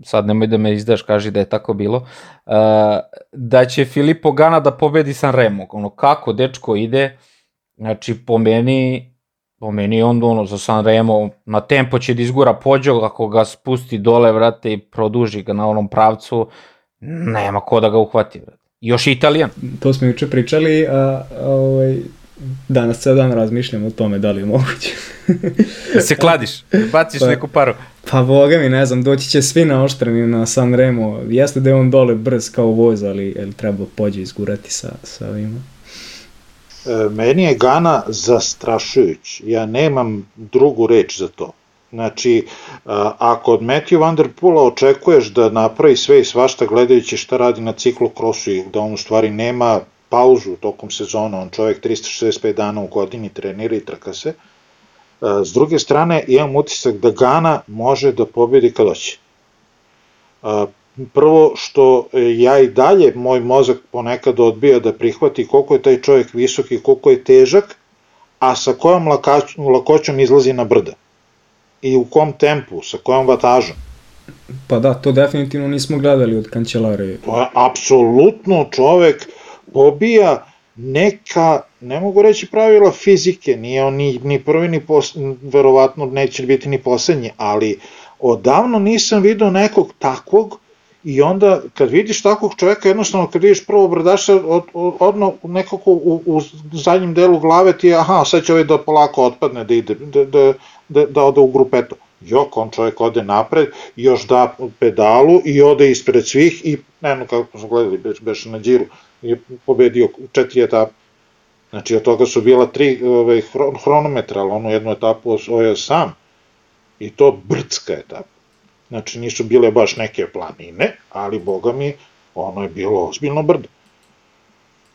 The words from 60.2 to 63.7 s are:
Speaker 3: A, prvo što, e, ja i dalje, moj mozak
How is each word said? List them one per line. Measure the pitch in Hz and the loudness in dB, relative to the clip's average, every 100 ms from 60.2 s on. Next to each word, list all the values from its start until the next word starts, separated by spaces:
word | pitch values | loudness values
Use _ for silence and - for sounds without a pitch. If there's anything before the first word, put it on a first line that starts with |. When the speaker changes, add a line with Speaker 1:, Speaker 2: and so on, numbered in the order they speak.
| _ _ | _ _
Speaker 3:
A, | 110 104 101 _ _ - 123 | -6 -4 -4 _ _ -18 -4
prvo | 139 151 160 156 - | 2 6 6 4 2
što, | - 143 131 127 - | -4 2 4 4 0
e, | 131 120 117 | -2 0 2
ja | 123 139 | 4 4
i | 127 | 4
dalje, | 107 139 196 147 123 | 4 4 4 4 2
moj | 123 127 | -2 -2
mozak | 120 131 127 | 0 2 2